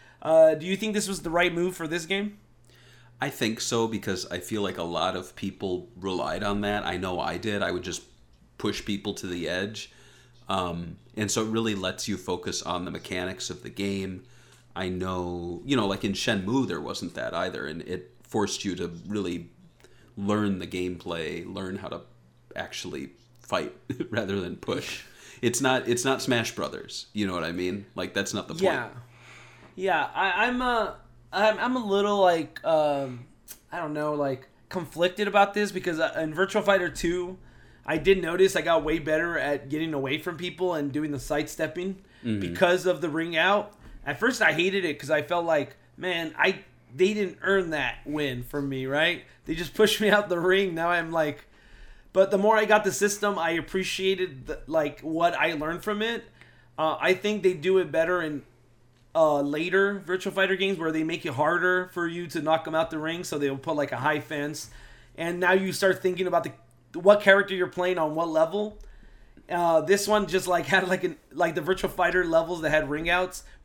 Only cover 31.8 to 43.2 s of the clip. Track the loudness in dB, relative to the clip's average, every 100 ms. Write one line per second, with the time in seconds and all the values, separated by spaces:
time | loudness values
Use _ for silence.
31.8 | 0 2 2 6 6 4 0 -6 2 4
32.8 | 4 0 -4 -8 -16 -20 -20 -20 _ -10
33.8 | -6 -4 -2 0 -2 -4 -8 _ _ -8
34.8 | -8 0 0 0 2 4 4 2 -2 -2
35.8 | -4 0 0 0 -4 0 0 2 4 4
36.8 | 2 -2 -2 0 -4 -10 -18 -20 -20 -12
37.8 | -4 2 4 4 4 4 4 4 2 2
38.8 | 4 0 2 2 2 0 0 -2 -2 -4
39.8 | -2 -2 -2 -2 -4 -6 -8 -2 -2 0
40.8 | -2 -2 -4 -4 -2 -2 -2 -4 -4 -4
41.8 | -6 -6 -12 -10 -4 -2 -2 2 4 4
42.8 | 2 0 -2 -2